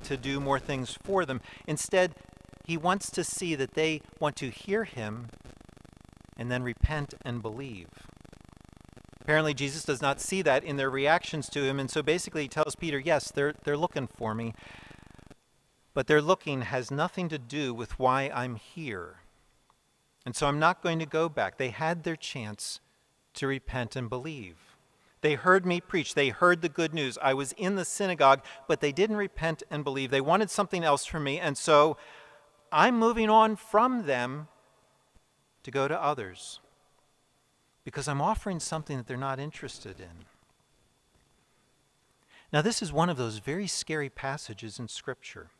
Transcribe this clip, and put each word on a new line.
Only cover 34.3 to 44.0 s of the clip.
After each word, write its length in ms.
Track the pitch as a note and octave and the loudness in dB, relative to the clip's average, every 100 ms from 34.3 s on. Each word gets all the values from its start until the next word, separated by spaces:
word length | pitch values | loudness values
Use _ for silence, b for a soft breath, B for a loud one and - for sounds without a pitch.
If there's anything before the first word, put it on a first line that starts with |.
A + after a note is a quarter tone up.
| C#3+ D3+ _ _ _ _ _ _ _ _ _ _ _ | -6 -12 _ _ _ _ _ _ _ _ _ _ _
to 80 | - | -6
go 160 | C3+ C#3 | -2 0
to 140 | D#3 | 0
others 580 | D3 C#3+ G2 F2+ - - _ _ _ _ _ _ _ _ _ _ _ _ - | -2 -2 -8 -12 -16 -18 _ _ _ _ _ _ _ _ _ _ _ _ -12
because 240 | C#3+ C3+ | -6 -4
I'm 100 | C#3 | 0
offering 400 | E3 A3 G#3 F3 | 0 0 -2 -6
something 380 | - D#3+ D3+ C3+ | -4 -6 -6 -8
that 100 | A2+ | -6
they're 80 | B2+ | -6
not 240 | C3+ C3+ | -4 -6
interested 640 | D3 - C#3+ - G#2 F2+ | -8 -10 -14 -12 -16 -16
in." 240 | F2+ E2+ F2 _ _ _ _ _ _ _ _ _ _ _ _ _ _ _ _ _ _ _ b b b | -18 -20 -20 _ _ _ _ _ _ _ _ _ _ _ _ _ _ _ _ _ _ _ b b b
Now, 100 | D3 | 2
this 200 | F#3+ - | 2 0
is 100 | F3 | -2
one 180 | C#3+ F3 | 2 2
of 60 | C#3 | 0
those 220 | A#2 G#2+ | -2 -4
very 280 | A#2 E3 G3 | -6 -4 -4
scary 440 | - - D#3 | -6 -4 -4